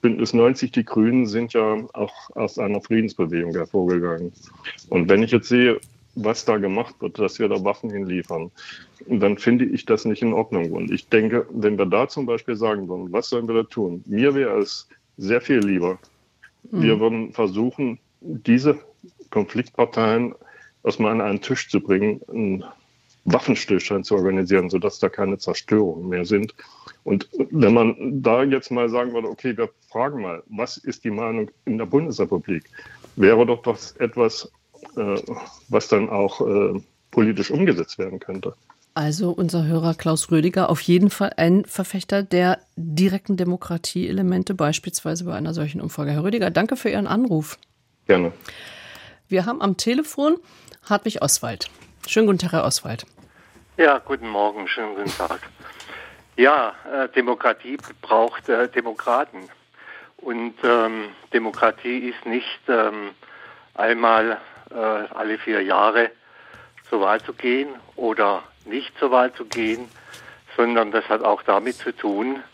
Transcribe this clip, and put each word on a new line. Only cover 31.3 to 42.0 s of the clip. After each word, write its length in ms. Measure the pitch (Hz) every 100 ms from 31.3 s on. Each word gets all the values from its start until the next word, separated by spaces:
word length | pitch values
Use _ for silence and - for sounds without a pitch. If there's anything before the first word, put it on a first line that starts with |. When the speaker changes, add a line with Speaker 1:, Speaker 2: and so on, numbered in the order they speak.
| 113 107 _ -
Speaker 1:
in 120 | 110
der 80 | 107
Bundesrepublik, 800 | 131 160 107 95 95 - 85 - - - - - -
wäre 300 | 98 113 120
doch 160 | 117
das 300 | - 110 - -
etwas, 540 | 123 120 117 - - _ _ _ - -
äh, 260 | 101 101 - - - - _
was 180 | 107 -
dann 220 | 107 104
auch, 320 | 104 101 -
äh, 380 | - 101 101 98 - _ _
politisch 380 | - 110 98 101
umgesetzt 460 | 139 185 90 85 -
werden 220 | 95 92
könnte. 360 | - 95 - - _ _ _ -
Speaker 2:
Also 340 | 151 151 185
unser 340 | 175 175 170 156
Hörer 280 | 165 165
Klaus 380 | 160 - 160 -
Rödiger, 380 | 165 160 185 185
auf 100 | 160
jeden 300 | - 175 196
Fall 240 | - 196 -
ein 300 | 165 185 -
Verfechter 580 | - 185 196